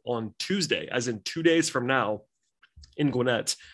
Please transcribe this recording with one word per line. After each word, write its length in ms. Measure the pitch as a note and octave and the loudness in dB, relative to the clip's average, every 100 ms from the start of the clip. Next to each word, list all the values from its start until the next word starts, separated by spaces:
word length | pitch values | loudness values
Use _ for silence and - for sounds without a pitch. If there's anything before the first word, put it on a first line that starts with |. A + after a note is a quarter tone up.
| - | -4
on 300 | A#2 A2 - | -4 -4 -6
Tuesday, 500 | - G3 D#3 F2+ D#2 | -4 -2 0 -2 -2
as 160 | B2+ B2 | -2 -2
in 120 | G#2+ | -4
two 180 | - E3 | -6 0
days 260 | E3 E3 D#3+ | 4 4 2
from 200 | C3+ B2 | 0 0
now 340 | C3+ G#2+ G#2 - _ _ _ _ - - - | 2 0 -2 -8 _ _ _ _ -20 -14 -2
in 140 | D3 | 0
Gwinnett, 460 | B2 B2 A2+ - - - | 2 0 0 -2 -6 -8